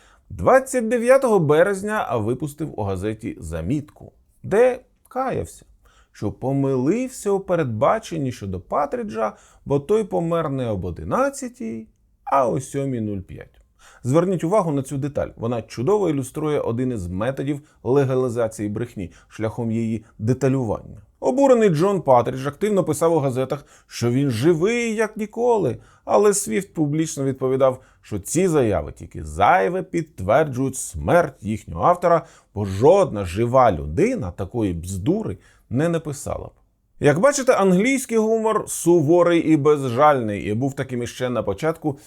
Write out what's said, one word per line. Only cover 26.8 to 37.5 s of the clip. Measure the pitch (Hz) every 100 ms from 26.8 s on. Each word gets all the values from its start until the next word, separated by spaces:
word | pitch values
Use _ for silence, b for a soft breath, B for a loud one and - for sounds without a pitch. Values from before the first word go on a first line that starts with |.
| 147 156 160 147
відповідав, | 135 131 131 131 131 127 b b
що | - 104
ці | - 160 190
заяви | 156 117 90 73
тільки | - - 90
зайве | 78 76 104 180 190 180
підтверджують | 175 170 156 - 95 127 156 120 135 -
смерть | - 78 78 165 143 -
їхнього | 95 107 - 82
автора, | 131 175 180 165 B B B
бо | 98 101
жодна | 95 135 196 160 101 92
жива | 90 120 131 120
людина | 80 73 85 214 247 95
такої | - 98 123 104
бздури | 85 90 95 107 208 175 92 b b b
не | 117 165
написала | 165 156 143 - - -
б. | _ _ _ _ -
Як | 143 147
бачите, | 262 277 254